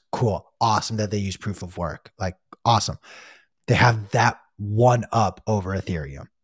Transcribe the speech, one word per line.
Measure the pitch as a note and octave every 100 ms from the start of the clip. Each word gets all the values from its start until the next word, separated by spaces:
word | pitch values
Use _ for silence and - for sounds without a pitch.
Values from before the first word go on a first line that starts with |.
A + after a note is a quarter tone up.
| -
Cool. | - A2+ F2+ - -
Awesome | A2+ A2 - A2
that | G#2
they | G#2
use | G2 -
proof | A2 F#2+
of | F2+ F2
work. | E2+ - - -
Like, | F#2+ - _ - -
awesome. | A2+ - - - - - - _ _ -
They | A#2+
have | B2 A2+ G2+
that | B2 A#2 - _ -
one | G#2 G#2+ B2 A#2+ G#2
up | A#2 G2+ - -
over | G#2+ F2+
Ethereum | F#2+ - E2+ C#2+ C#2 C#2+ _